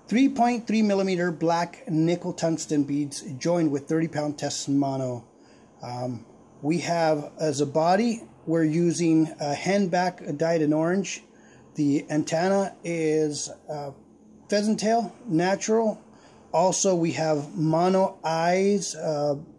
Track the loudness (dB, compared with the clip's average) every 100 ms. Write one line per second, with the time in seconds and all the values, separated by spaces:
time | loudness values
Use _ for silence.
0 | -2 2 2 4 2 0 0 2 2 2
1 | 2 0 0 0 0 0 -2 -6 -4 0
2 | 2 0 -4 -4 -2 -2 -2 -2 0 -2
3 | -4 -8 -12 -6 -2 0 0 -2 -2 -2
4 | -2 -4 -6 -4 -6 -6 -2 0 0 -2
5 | -4 -8 -12 _ -20 -20 -20 -18 -12 -8
6 | -8 -8 -14 -20 -20 -8 -2 -2 0 0
7 | 2 0 -2 -4 -2 0 0 2 4 4
8 | 2 -2 -10 -14 -2 0 2 2 0 2
9 | 2 4 2 -2 -6 -4 0 0 2 0
10 | 0 -4 -8 -2 0 2 2 2 2 0
11 | -2 -8 -16 -20 -20 -20 -12 -2 0 0
12 | 0 -4 -2 0 0 0 -2 -6 -8 -2
13 | 0 0 0 -4 -10 -14 -12 -10 -10 -14
14 | -20 -20 -20 -18 -2 0 0 0 2 0
15 | 0 -8 -2 0 2 0 0 0 0 -4
16 | -10 -20 -20 -20 -4 2 2 2 2 2
17 | 0 0 0 0 -2 -2 2 4 4 4
18 | 2 0 -2 0 2 2 2 2 -2 -6
19 | -4 -2 -2 -2 -8